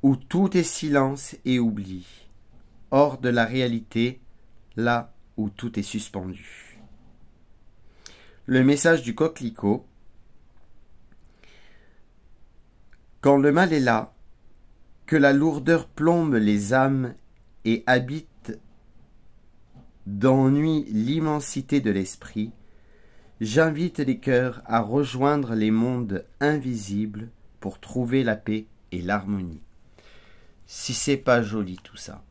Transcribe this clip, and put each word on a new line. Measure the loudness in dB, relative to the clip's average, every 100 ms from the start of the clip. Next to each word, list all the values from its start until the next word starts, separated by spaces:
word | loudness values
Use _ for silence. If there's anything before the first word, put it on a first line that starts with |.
où | 2 2
tout | 0 0 2 2
est |
silence | 0 -2 0 2 2 -2 -10 -8
et | -2 0
oubli, | 0 -2 -8 -12 -16 -20 -20 -20 -20 -20 -20 -20 -2
hors | 2 2 2
de | -2
la | 0
réalité, | 0 0 -2 -4 -4 -2 -2 -4 -18 -20 -20 -20 -16 -4
là | -2 -2 -4 -18 -20 -8
où | -8
tout | -6 -8 -6
est |
suspendu. | -6 -8 -8 -10 -12 -14 -18 -20 -20 -20 -20 -20 -20 -20 -20 -20 _ -20 -20 -20 -20 -20 -20 -20 -20 -20 0
Le | 4
message | 4 4 4 4
du | 2
coquelicot. | -2 -2 -2 -10 -4 -2 -2 -4 -20 -20 -20 -20 -20 -20 -20 -20 -20 -20 -20 -20 -20 -20 _ -20 -20 -20 -20 -20 -20 -20 _ -20 -20 -20 -20 -20 _ -20 -20 _ -2
Quand | 4 6
le | 6
mal | 4 4
est | 4
là, | 2 0 -2 -16 -20 -20 -20 -20 -20 -20 -20 -20 -2
que | 4
la | 6
lourdeur | 4 2 0 2 0 0
plombe | -2 2 2 2 2
les | 2 2 2
âmes | 2 2 0 -4 -8 -20 _ -20 -8 -2
et | -2 2
habite | 0 0 -10 -12 -20 -16 -16 -16 -20 -20 -20 -20 -20 -20 -20 -20 -20 -20 -20 -20 -18 -10
d'ennui | 0 2 4 4 4 2 0 -2
l'immensité | -2 -2 0 -2 -2 -4 -8 -2 0
de | 0
l'esprit, | -2 -2 -8 -12 -8 -8 -10 -20 -20 -20 -20 -20 -20 -20 -10
j'invite | -2 2 2 2 -4 -2
les | -2 -2
cœurs | 2 0 0 -6 -4
à | -2
rejoindre | 0 -2 -2 0 0 0 0
les | 0 2
mondes | 2 0 -2 -4 -6 -8 -2
invisibles | 0 0 -4 -8 -6 -4 -4 -8 -14 -18 -20 -12
pour | -12 -12
trouver | -10 -6 -2 0
la | 0 -2
paix | -4 -6 -6 -20 _
et | -8
l'harmonie. | -2 -4 -2 -6 -6 -12 -20 -20 -20 -20 -20 -20 -20 -20 -20 -20 -20
Si | -14 -8
c'est | -6 -2 -2
pas | 2 2
joli | 2 -4 -6 -8
tout | -16 -20
ça. | -18 -18 -20